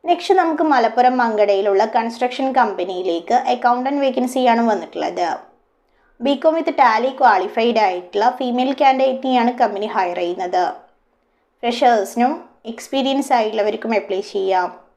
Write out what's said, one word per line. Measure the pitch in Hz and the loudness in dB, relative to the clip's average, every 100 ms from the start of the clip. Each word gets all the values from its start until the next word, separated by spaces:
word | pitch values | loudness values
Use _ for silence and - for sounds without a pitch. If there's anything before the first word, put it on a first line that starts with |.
നെക്സ്റ്റ് | 330 339 - | 0 -2 0
നമുക്ക് | 370 330 302 | 0 0 0
മലപ്പുറം | 311 262 226 240 247 254 | 2 2 2 2 2 2
മങ്കടയിലുള്ള | 233 214 202 196 202 196 226 233 | 0 2 2 2 2 2 2 0
കൺസ്ട്രക്ഷൻ | 233 233 247 247 269 | -2 -4 -4 -2 -2
കമ്പനിയിലേക്ക് | 262 220 190 180 180 180 170 170 | 2 0 -2 -6 -4 -4 -4 0
അക്കൗണ്ടന്റ് | 240 247 240 247 247 262 285 | 0 0 0 0 0 -2 0
വേക്കൻസിയാണ് | 277 247 247 262 247 233 233 | 0 0 -2 0 2 2 2
വന്നിട്ടുള്ളത്. | 202 160 170 160 175 170 - - _ _ _ _ _ _ _ | 0 -4 -6 -6 -4 -4 -4 -12 _ _ _ _ _ _ _
ബികോം | 247 285 320 | -2 2 2
with | 330 330 | 2 -2
tally | 311 247 220 254 262 | 2 4 4 -2 4
ക്വാളിഫൈഡ് | 254 196 190 233 233 220 | 4 4 0 0 0 2
ആയിട്ടുള്ള | 202 180 180 202 233 247 | 0 0 -6 0 0 0
ഫീമെയിൽ | 254 240 254 269 | -4 -2 -2 2
കാൻഡിഡേറ്റിനെയാണ് | 277 262 262 262 262 254 233 240 | 2 4 0 0 0 2 2 0
കമ്പനി | 226 202 208 | -2 0 -4
ഹയർ | 208 180 180 | -2 -2 -2
ചെയ്യുന്നത്. | 175 185 180 180 175 - - _ _ _ _ _ _ _ | -4 -4 -2 -2 -2 -6 -18 _ _ _ _ _ _ _
ഫ്രഷേഴ്സിനും | 240 240 254 226 196 - 247 339 - _ 220 | -6 2 2 2 0 -2 -2 -2 -12 _ -16
എക്സ്പീരിയൻസ് | 226 - 269 262 277 277 | -16 -6 -2 0 -2 0
ആയിട്ടുള്ളവർക്കും | 247 214 214 208 214 226 | 0 0 0 -2 -2 -2
അപ്ലൈ | 214 190 185 | -2 -2 -6
ചെയ്യാം. | 202 202 190 185 180 - _ | -4 -4 0 0 -2 -8 _